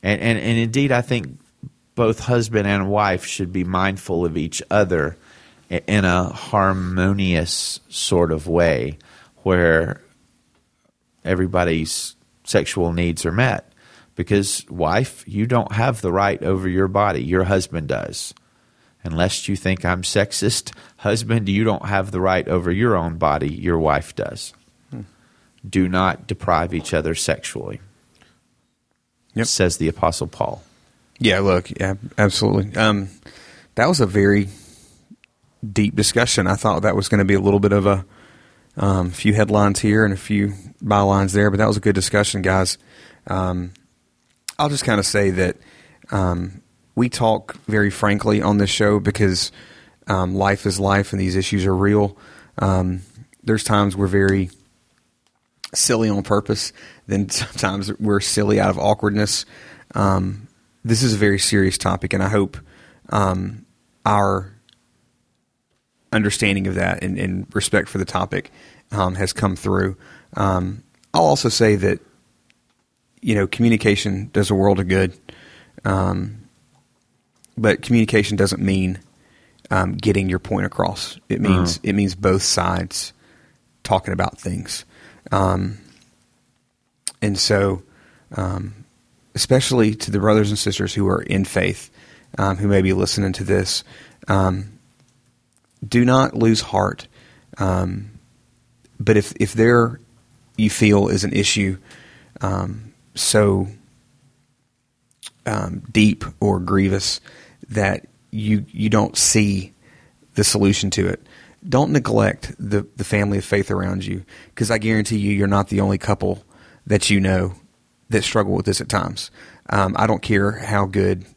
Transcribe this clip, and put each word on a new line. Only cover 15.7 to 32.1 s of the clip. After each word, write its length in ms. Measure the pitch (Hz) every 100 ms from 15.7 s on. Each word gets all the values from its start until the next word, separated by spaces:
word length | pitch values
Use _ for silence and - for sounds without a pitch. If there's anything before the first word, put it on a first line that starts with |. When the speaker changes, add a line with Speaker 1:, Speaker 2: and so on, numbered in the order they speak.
Speaker 1:
have 280 | 107 120 113
the 100 | 95
right 300 | 92 101 -
over 260 | 76 95 92
your 200 | 90 95
body. 360 | 98 101 80
Your 200 | 64 92
husband 440 | 92 98 - 85 73
does. 460 | 60 50 - - - _ _ _ _ _ _
Unless 440 | 87 80 90 - -
you 80 | 98
think 300 | 92 92 90
I'm 160 | 90
sexist, 720 | 90 - 98 - 101 - - - - _
husband, 500 | 104 113 110 113 101
you 160 | 98
don't 220 | 110 101 -
have 240 | 98 95
the 100 | 95
right 280 | 92 92 -
over 240 | 87 87
your 240 | 90 120 101
own 220 | 85 82
body. 320 | 80 73 73
Your 280 | 73 87 82
wife 380 | 78 71 71 -
does. 380 | - - - - _ _ _
Speaker 2:
Hmm. 120 | 127 101 _ _ _ _ _ 98
Speaker 1:
Do 200 | 95 92
not 380 | 92 92 - -
deprive 480 | 104 - 82 85
each 220 | 87 - 80
other 180 | 78
sexually, 680 | 82 - - - - 50 53 - _ _ _ _ _ _ _ _ _ _ _ _ _ _ -
Speaker 2:
Yep. 100 | 113
Speaker 1:
says 320 | - 92 -
the 100 | 78
Apostle 380 | 76 80 82 -
Paul. 380 | - - - - _ _ _ _ _
Speaker 2:
Yeah, 220 | 117 95
look, 280 | 98 90 92 -
yeah, 140 | 95 95 110